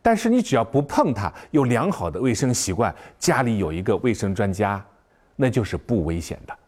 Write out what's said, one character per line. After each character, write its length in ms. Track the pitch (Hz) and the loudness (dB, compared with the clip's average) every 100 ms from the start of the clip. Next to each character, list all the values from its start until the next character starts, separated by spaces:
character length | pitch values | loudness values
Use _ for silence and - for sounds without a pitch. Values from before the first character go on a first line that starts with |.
但 160 | - 220 | 2 2
是 140 | 226 | 2
你 100 | 247 | 2
只 160 | - 127 | 2 0
要 80 | |
不 160 | 113 143 | 2 0
碰 320 | 143 - 262 | 0 0 0
它， 180 | 117 95 - - | 0 -4 -8 -2
有 140 | 151 | 0
良 280 | 131 120 165 | 2 2 0
好 180 | - 87 | -2 -4
的 80 | 78 | -2
卫 160 | 131 | -2
生 200 | 113 131 | 0 0
习 180 | 123 - | 0 -2
惯， 200 | 92 110 - - - | 0 0 -2 -16 -6
家 240 | - 139 | 0 2
里 160 | 123 110 | 2 0
有 120 | 90 | 0
一 120 | 80 | -2
个 120 | 95 98 | 0 0
卫 160 | 123 | 0
生 200 | 101 101 | 0 -2
专 160 | 95 101 | 0 -2
家， 320 | 92 101 101 98 _ _ _ _ - | 0 0 -2 -8 _ _ _ _ -2
那 140 | 131 | 0
就 120 | 123 | 2
是 140 | 104 - | -2 -4
不 300 | - 117 78 | -2 -2 0
危 120 | 82 | -4
险 220 | 80 - - | -6 -12 -12
的。 100 | - | -18